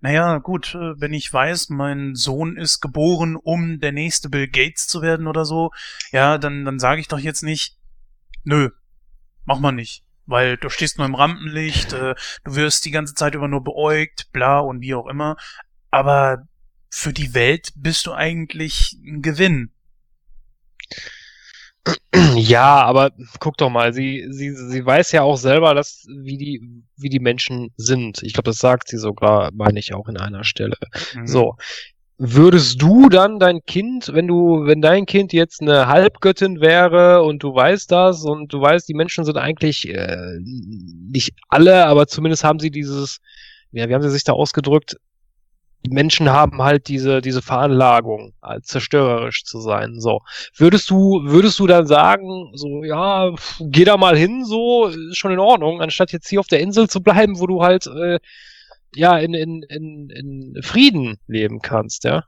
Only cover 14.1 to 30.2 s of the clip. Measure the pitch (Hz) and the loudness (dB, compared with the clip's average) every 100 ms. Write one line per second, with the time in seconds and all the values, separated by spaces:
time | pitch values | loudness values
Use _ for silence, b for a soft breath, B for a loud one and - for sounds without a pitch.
14.1 | - - 127 127 143 143 127 127 127 117 | -10 -12 -2 0 0 0 -8 -8 -10 -8
15.1 | 139 151 156 B B - _ _ 135 139 | -8 -8 -8 B B -20 _ _ -2 2
16.1 | 139 135 131 131 _ _ _ _ - 151 | 2 0 -2 -10 _ _ _ _ -10 -8
17.1 | 139 139 123 120 160 - - 143 165 - | -6 -4 0 0 0 -6 -10 -6 -6 -6
18.1 | 151 156 165 160 160 156 - - - - | -6 -6 -6 -10 -10 -10 -4 -4 -6 -16
19.1 | 151 147 151 190 151 117 _ _ _ _ | -8 -8 -2 -2 -2 -6 _ _ _ _
20.1 | _ _ - _ _ _ _ - B B | _ _ -20 _ _ _ _ -20 B B
21.1 | B B B B B B _ - - _ | B B B B B B _ -8 -8 _
22.1 | 185 165 120 110 117 135 143 123 127 139 | 4 4 4 4 6 6 6 4 4 2
23.1 | _ 123 - 156 143 135 120 117 120 135 | _ -20 -10 -10 -2 -2 2 0 -2 -6
24.1 | 135 131 135 143 135 123 131 127 143 175 | -8 -12 -12 -12 -10 -8 -6 0 2 2
25.1 | 160 143 139 127 143 165 143 147 - _ | 2 2 0 2 2 4 2 -2 -12 _
26.1 | 139 135 135 143 131 120 120 _ _ 139 | -18 -14 -12 -10 -12 -14 -20 _ _ -6
27.1 | 135 123 123 - 123 120 - 113 131 117 | -2 0 -2 -4 -8 -10 -8 -2 -2 -4
28.1 | 101 - - - 110 127 127 - 117 110 | -10 -6 -4 -4 0 2 2 -2 -8 -8
29.1 | 101 107 107 101 107 104 104 - 98 104 | 0 2 2 0 -2 0 0 -6 -12 -12
30.1 | 107 | -10